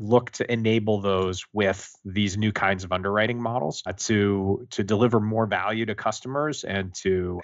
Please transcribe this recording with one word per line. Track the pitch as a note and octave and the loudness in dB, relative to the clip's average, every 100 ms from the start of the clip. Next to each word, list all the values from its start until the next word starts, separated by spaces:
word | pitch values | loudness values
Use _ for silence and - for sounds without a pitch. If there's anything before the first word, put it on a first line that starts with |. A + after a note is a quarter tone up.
look | G#2+ A#2+ B2 | 2 2 2
to | - - | -4 -2
enable | A#2 A2 A2+ G#2+ G#2 | 0 2 2 2 0
those | G2+ F#2+ F#2 F#2 - | 2 0 0 -4 -4
with | G#2 G2 F#2+ - - G2+ | 0 2 0 -6 -16 -6
these | F#2+ G2+ G2+ | 0 0 2
new | G#2+ | 0
kinds | - G2 F#2+ | 2 0 0
of | F#2+ | -2
underwriting | F#2 G2 G#2 A2 A#2+ | -2 0 2 2 0
models, | A#2 B2 D3 C#3+ | -2 -2 -2 -4
uh, | - F#2 | -8 -6
to, | - G#2+ G2+ G2 F#2+ G2 - | 0 2 4 2 0 -2 -4
to | - | -4
deliver | G2 G#2 A#2+ A2+ | 0 2 4 4
more | G#2 A2 | 2 0
value | A2 F#2+ G2 | 0 0 0
to | A2+ A2 | -2 -2
customers | G#2 A2 - B2+ C#3 D3+ C3+ | -2 -4 -4 -6 -4 -2 -4
and | - G2 F#2+ | -4 -4 -4
to, | - F#2+ F#2 F2+ F2+ | -4 0 0 0 -4